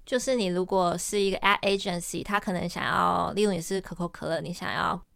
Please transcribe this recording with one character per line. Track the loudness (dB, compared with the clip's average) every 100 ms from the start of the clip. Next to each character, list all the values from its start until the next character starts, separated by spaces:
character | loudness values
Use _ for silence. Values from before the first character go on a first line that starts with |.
就 | -2 -2
是 | 2 2
你 | 2
如 | 0
果 | 2 2 2 0
是 | 0 2
一 | 2
个 | 2
ad | 2 4
agency， | 2 0 0 -4 -4 -6
他 | -2 -2
可 | 0
能 | -2 -2
想 | -2
要， | 0 2 4 2 0
例 | 2
如 | 2
你 | 2
是 | -2 -4
可 | -4 -4
口 | -6
可 | -4 -4
乐， | -4
你 | -4
想 | -6 -4
要 | 0 0 -2 -8